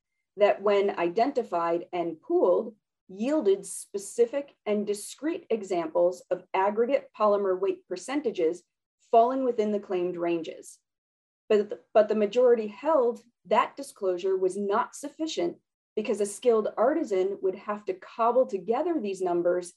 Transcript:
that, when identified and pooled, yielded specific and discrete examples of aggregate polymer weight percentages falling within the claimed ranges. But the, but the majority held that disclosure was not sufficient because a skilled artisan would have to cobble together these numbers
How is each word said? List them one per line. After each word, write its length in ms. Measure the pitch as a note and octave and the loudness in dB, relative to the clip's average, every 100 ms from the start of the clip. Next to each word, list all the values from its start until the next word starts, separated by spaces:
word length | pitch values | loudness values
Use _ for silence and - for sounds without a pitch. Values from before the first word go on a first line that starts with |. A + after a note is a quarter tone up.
| _ _ _ - | _ _ _ 2
that, 260 | G3+ - | 2 4
when 280 | G3+ G3+ G3 - | 2 2 2 0
identified 880 | F3 F3 B3+ C4 A3 F3 E3+ E3+ - | -2 0 0 0 -2 -2 -2 -2 -4
and 260 | F3 E3+ D#3+ | -6 -6 -8
pooled, 540 | - F4 A3 F#3 A3+ - _ _ - | -2 2 4 2 0 -12 _ _ -16
yielded 580 | F#3+ A#3+ D#4 G3+ F#3+ F3 | -6 0 2 2 0 -2
specific 880 | - - G3+ - - A#3+ C#4+ C#4+ _ - | -14 -10 -10 -6 0 2 0 -8 _ -4
and 200 | G#3 G3+ | -2 -2
discrete 600 | G3+ - - D4 E4+ - | -6 -8 -8 -6 -6 -4
examples 720 | A3+ F#3+ F3 D#3+ F3 F3 F3+ - | -4 -2 -4 -2 2 2 0 -6
of 120 | F3 - | -6 -4
aggregate 560 | F#3 G3 G#3 A#3 C#4 - - | 0 0 2 0 0 -2 0
polymer 400 | G#3+ G3+ G3 F#3 | 2 2 2 0
weight 300 | G3 F#3 _ | -2 -4 _
percentages 760 | F3+ - C#4+ A#3 F#3 D#3+ E3+ _ _ _ _ _ | -10 -6 -4 -2 0 0 -2 _ _ _ _ _
falling 360 | A#3 A#3+ C4+ C4 | 4 4 2 -2
within 260 | A#3 G#3+ | 0 -2
the 80 | G#3 | -4
claimed 380 | G#3 F#3 F3 F3 | -4 -4 -4 -4
ranges. 600 | E3+ E3+ D#3+ - - - _ _ _ _ _ _ - | -2 -2 -4 -12 -18 -20 _ _ _ _ _ _ 0
But 220 | G#3+ G#3 | 0 0
the, 100 | - _ | -8 _
but 160 | - G#3 | 2 4
the 60 | G#3+ | 2
majority 520 | G#3 A#3+ B3 A#3 G#3+ | 2 4 4 4 0
held 540 | G#3 C#4+ D#4 A#3+ A3 _ _ F3+ | -4 2 2 2 -2 _ _ 0
that 320 | A3 - - | 2 2 -6
disclosure 580 | - - F#3+ F3+ F#3+ F#3+ | -16 -4 -2 -2 -2 0
was 220 | F#3 F#3+ | 0 -2
not 380 | G3+ G#3 - - | -2 -2 -2 -8
sufficient 600 | D4 - D#4+ - F3 - _ _ _ - | -14 -8 -6 -4 -4 -6 _ _ _ -6
because 240 | G#3+ G#3 | -4 -2
a 60 | G#3 | -4
skilled 420 | - B3 A3+ G#3 - | 0 2 2 2 0
artisan 600 | A#3 D#4 B3+ F#3+ F#3+ G3 | 0 2 0 0 0 -2
would 140 | F#3+ G#3+ | -4 -4
have 300 | G#3+ G#3 - | -8 -8 -8
to 80 | |
cobble 520 | F#3 - - A3+ A#3+ B3+ | -10 -12 0 2 2 2
together 540 | G3 F3+ A#3+ E4+ D#4 | -2 -2 -2 0 -2
these 220 | G#3 F#3 | -4 -4
numbers 500 | F3+ F3 E3+ F3+ F3 | -2 0 0 0 -4